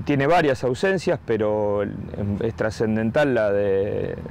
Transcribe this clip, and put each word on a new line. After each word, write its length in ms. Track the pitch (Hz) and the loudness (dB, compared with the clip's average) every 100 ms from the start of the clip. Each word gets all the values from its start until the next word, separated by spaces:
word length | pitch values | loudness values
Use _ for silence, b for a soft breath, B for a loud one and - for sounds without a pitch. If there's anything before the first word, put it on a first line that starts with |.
tiene 220 | - 139 139 | -2 0 4
varias 380 | 175 151 127 | 4 4 2
ausencias, 560 | 127 127 196 190 - 156 | -2 0 0 0 0 -2
pero 600 | - 110 107 107 104 101 | 0 0 2 0 0 0
es 720 | 104 104 - - 101 101 113 - | -2 -6 -10 -6 -4 -2 -2 -2
trascendental 760 | 110 - 113 110 110 107 147 | -4 0 0 0 0 2 2
la 180 | 120 107 | 2 2
de 640 | 101 101 98 101 104 95 92 - | 2 2 2 0 -2 -4 -6 -8